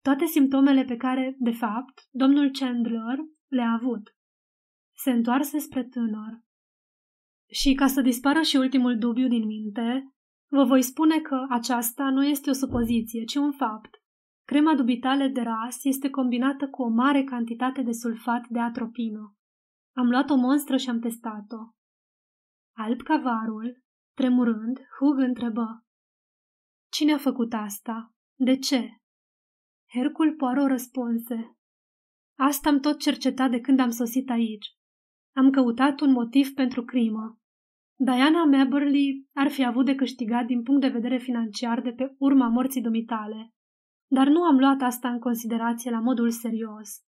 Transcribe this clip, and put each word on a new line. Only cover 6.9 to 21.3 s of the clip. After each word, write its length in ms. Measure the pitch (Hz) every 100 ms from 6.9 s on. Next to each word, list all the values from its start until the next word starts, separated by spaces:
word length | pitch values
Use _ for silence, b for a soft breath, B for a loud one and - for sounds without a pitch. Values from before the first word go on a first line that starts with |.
| _ _ _ _ _ _
„Și 240 | - 285
ca 140 | 269 269
să 140 | 269
dispară 400 | 254 240 277 294
și 140 | 311 277
ultimul 420 | 262 262 247 233
dubiu 300 | 240 233 254
din 180 | 233 214
minte, 640 | 214 214 208 233 262 269 _ _ _ _
vă 160 | 277
voi 180 | 254 262
spune 380 | 254 - 320 320
că 260 | 311 262 269
aceasta 600 | 240 233 240 233 - 269
nu 160 | 269 277
este 240 | 285 285
o 40 |
supoziție, 680 | 269 269 247 233 233 226 226
ci 120 | 226 285
un 160 | 285
fapt. 380 | 277 240 220 - _ _ _ _ _ -
Crema 280 | 277 311 302
dubitale 520 | 240 240 254 277 269
de 140 | 269
ras 420 | 233 226 233 247
este 260 | 277 269 277
combinată 600 | 277 254 240 262 277 277
cu 120 | -
o 60 | 247
mare 360 | 226 269 285
cantitate 580 | 269 247 233 233 254 269
de 100 | 240
sulfat 560 | 233 233 226 - 240 240
de 120 | 233
atropină. 760 | 233 233 233 - 226 214 214 _ _ _ _ _ _ -
Am 140 | 247
luat 200 | 247 277
o 60 | 269
monstră 420 | 247 285 285 262
și 120 | 254
am 100 | 233
testat-o.” 580 | 233 233 233